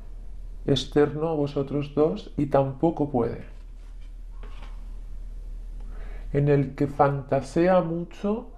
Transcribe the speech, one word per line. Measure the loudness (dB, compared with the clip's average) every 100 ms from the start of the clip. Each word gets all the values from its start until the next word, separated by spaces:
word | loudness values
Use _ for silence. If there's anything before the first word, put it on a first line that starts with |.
| -12 -12 -10 -10 -10 -6 0
externo | 2 4 4 4 2 0
a |
vosotros | 2 0 0 0 -2 0 2
dos, | 2 2 -6 -2
y | 4
tampoco | 4 4 2 2 2 2
puede. | 2 0 -2 -10 -14 -14 -14 -14 -12 -12 -12 -12 -10 -10 -10 -10 -10 -10 -10 -8 -8 -8 -10 -10 -10 -10 -10 -8 -8 -8 -8 -2
En | 2 6
el | 6 4 0
que | 0
fantasea | 4 4 4 0 0 2 4 6 6
mucho | 4 -4 -6 -4 -2 -2 -6